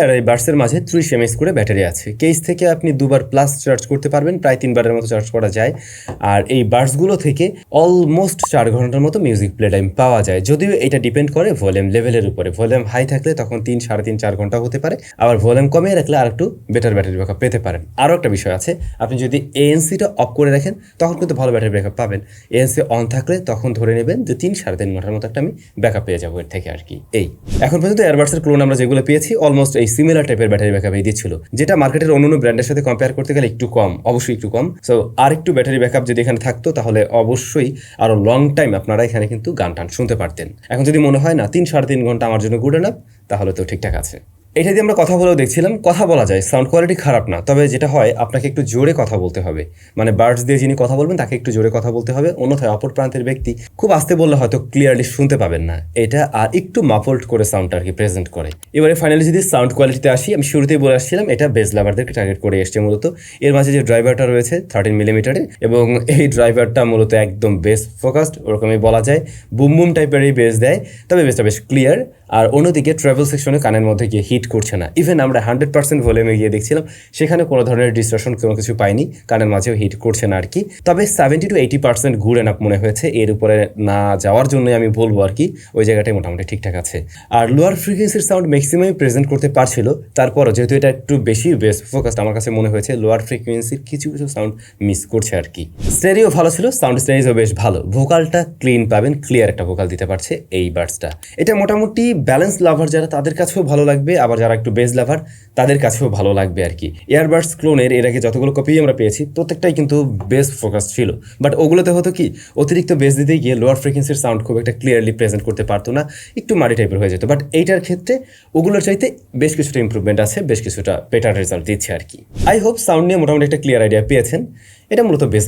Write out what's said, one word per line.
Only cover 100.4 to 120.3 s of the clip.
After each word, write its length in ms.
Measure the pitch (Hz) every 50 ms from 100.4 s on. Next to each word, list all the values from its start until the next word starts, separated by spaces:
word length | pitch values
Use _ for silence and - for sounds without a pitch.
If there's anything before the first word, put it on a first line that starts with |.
| - - 95 92
এই 80 | 90 87 82
বাডসটা। 320 | 87 85 - - - - 76 - - - - - -
এটা 100 | - 220 214 196
মোটামুটি 420 | 202 214 208 208 220 208 - 226 233 240 220 147 120 143
ব্যালেন্স 280 | 131 143 185 202 196 - 180
লাভার 220 | 165 156 151 160 151 165
যারা, 140 | 160 160 160 156
তাদের 200 | 139 139 160 147 -
কাছেও 220 | 170 - - 190 160 139
ভালো 120 | 147 147 147 147
লাগবে, 220 | 143 143 139 165 180 151 123
আবার 120 | 117 117 110
যারা 120 | 117 117 113 113
একটু 120 | 113 120 104 120
বেস 120 | 120 120 123 127
লাভার, 200 | 120 131 160 156 - - - - - _ - 127
তাদের 200 | 123 139 143 139 131
কাছেও 240 | 113 107 117 139 113 98 101
ভালো 120 | 95 101 101 98
লাগবে 220 | 95 92 85 92 87 85
আর 60 | 87 -
কি। 80 | - - - - - -
ইয়ারবাডস 380 | 139 156 165 147 170 - - - - -
ক্লোনের 300 | 151 156 147 131 123 127 127 120
এর 60 | 120 123
আগে 100 | 117 120 120
যতগুলো 240 | 113 110 123 135 139 139 139
কপি 140 | 139 151 156 160
আমরা 120 | 151 135 - -
পেয়েছি, 220 | 110 104 - - 147 143 -
প্রত্যেকটাই 380 | 165 170 165 165 165 185 175 147 151
কিন্তু 180 | 147 143 147 147 139 123 107 95 92 95
বেস 160 | 127 135 139 143 - -
ফোকাস 240 | - 101 101 104 - - -
ছিল, 140 | 127 117 107 110 - - - - -
but 100 | 131 143 139 156
ওগুলোতে 280 | 160 151 170 180 170 180 175
হতো 140 | 175 160 185 180 -
কি, 80 | 151 - - - - - - -
অতিরিক্ত 280 | 147 143 175 180 175 - 170 139
বেস 120 | 135 139 139 135
দিতে 140 | 147 147 165 151
গিয়ে 120 | 120 123 127 113
লোয়ার 160 | 120 131 135 -
ফ্রিকোয়েন্সির 360 | - 143 139 143 135 147 143 135 -
সাউন্ড 160 | 120 113 110 113
খুব 80 | - 113 117
একটা 120 | 117 120 113 -
ক্লিয়ারলি 320 | - 135 120 113 110 113 110 -
প্রেজেন্ট 240 | 117 104 104 101 - 113
করতে 140 | 101 - 101 -
পারতো 200 | 101 101 - 120 127
না, 60 | 147 147 147 - - - - - 233
একটু 120 | - - 214 170
মারি 140 | 131 117 113 113
টাইপের 200 | 104 87 95 98
হয়ে 120 | 101 95
যেত। 100 | 92 92 - 135
But 100 | 143 143 143 - - 160
এইটার 220 | 180 190 190 175 175
ক্ষেত্রে 280 | - 180 180 - 240 262 262 262 - - - _ _ - 160
ওগুলোর 240 | 165 202 202 202 147
চাইতে 200 | 196 196 196 262 - - - _ _ - 127
বেশ 120 | 147 156 156 160
কিছুটা 200 | 143 - - 127 113
ইমপ্রুভমেন্ট 340 | 104 113 104 92 104 104 107 107
আছে, 140 | 104